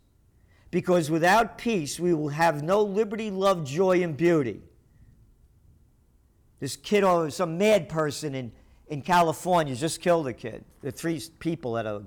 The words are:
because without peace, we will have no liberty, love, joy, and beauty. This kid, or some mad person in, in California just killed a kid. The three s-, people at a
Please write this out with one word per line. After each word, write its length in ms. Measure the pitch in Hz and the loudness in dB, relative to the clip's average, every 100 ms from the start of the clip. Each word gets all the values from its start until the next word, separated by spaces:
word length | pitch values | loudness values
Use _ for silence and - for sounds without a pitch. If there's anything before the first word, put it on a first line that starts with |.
| _ _ _ _ _ _ _ | _ _ _ _ _ _ _
because 400 | 180 180 180 147 | -4 2 2 2
without 460 | 160 170 208 226 - | 2 4 4 2 -2
peace, 420 | 240 214 143 - | -2 -2 -2 -2
we 140 | 175 | 0
will 160 | 165 151 | 0 -2
have 340 | 147 165 151 | 0 0 2
no 180 | 151 202 | 0 0
liberty, 480 | 208 190 220 214 220 | 0 0 -2 -4 -6
love, 340 | 190 196 190 143 | 0 2 2 -2
joy, 360 | 147 190 180 | 0 2 2
and 140 | 175 135 | 0 0
beauty. 460 | 170 165 120 98 - _ _ _ - _ _ _ _ _ _ _ _ _ _ _ _ _ _ _ | 2 2 0 -6 -14 _ _ _ -20 _ _ _ _ _ _ _ _ _ _ _ _ _ _ _
This 160 | 139 - | -10 -10
kid, 260 | - 208 | 0 4
or 260 | 196 175 160 | 4 4 0
some 260 | 139 175 165 | -2 -4 0
mad 320 | 208 208 156 | 4 4 2
person 440 | 160 151 139 151 | -2 -2 -4 -6
in, 200 | 131 120 - _ _ _ | -6 -10 -14 _ _ _
in 140 | 151 | -8
California 760 | 127 175 170 147 170 175 151 123 | 0 2 4 0 0 0 0 -2
just 240 | 160 - | -4 -2
killed 280 | 180 170 139 | 2 2 0
a 60 | |
kid. 300 | 113 120 - - _ | -6 -10 -12 -16 _
The 100 | 139 | -12
three 260 | - 165 165 | -8 -6 -6
s-, 120 | - - | -8 -8
people 380 | 160 165 127 117 | -6 -6 -4 -4
at 80 | 110 | -4
a 160 | 104 | -8